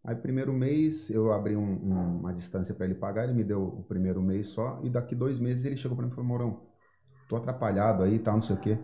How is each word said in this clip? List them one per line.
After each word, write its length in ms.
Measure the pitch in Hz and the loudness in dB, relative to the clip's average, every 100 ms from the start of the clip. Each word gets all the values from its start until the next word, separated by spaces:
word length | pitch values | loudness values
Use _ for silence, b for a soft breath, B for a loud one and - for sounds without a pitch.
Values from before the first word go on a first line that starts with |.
Aí 120 | 117 | -6
primeiro 380 | 117 - 131 135 | -6 -2 -2 0
mês 580 | 131 131 151 156 156 - | 0 2 4 2 2 -2
eu 220 | 110 110 | 2 4
abri 240 | 104 104 104 | 2 2 0
um, 60 | |
um, 560 | 101 92 98 92 87 87 | 0 0 0 0 0 -2
uma 120 | 85 | -4
distância 400 | 87 - 95 90 | -6 -6 -4 -4
pra 120 | - 92 | -2 -2
ele 80 | |
pagar, 300 | 95 101 101 | -2 -2 -2
ele 100 | 123 | 0
me 80 | 123 | 0
deu 180 | 101 101 | 2 0
o 200 | 95 - | -2 -6
primeiro 400 | 92 92 92 92 | -6 0 0 2
mês 260 | 92 98 101 | 0 0 -2
só, 300 | - 123 - | -4 -4 -4
e 60 | 131 | -2
daqui 260 | 123 120 | -2 -2
dois 240 | 120 131 127 | -2 -2 0
meses 240 | 123 123 | 0 0
ele 120 | 135 135 | -2 -4
chegou 200 | 131 127 | -4 -4
pra 100 | 123 | -4
mim 60 | |
e 20 | |
falou, 140 | 123 123 | -4 -2
"Mourão, 320 | 120 120 98 - _ _ _ _ - _ | 0 -2 -4 -14 _ _ _ _ -20 _
tô 80 | 113 | -4
atrapalhado 680 | - 127 107 98 107 95 | -4 -2 0 4 4 4
aí, 160 | 95 110 | 4 4
tá, 140 | 107 | 4
não 80 | 107 | 2
sei 160 | - 95 | 2 0
o 20 | |
quê." 180 | 107 107 | 2 0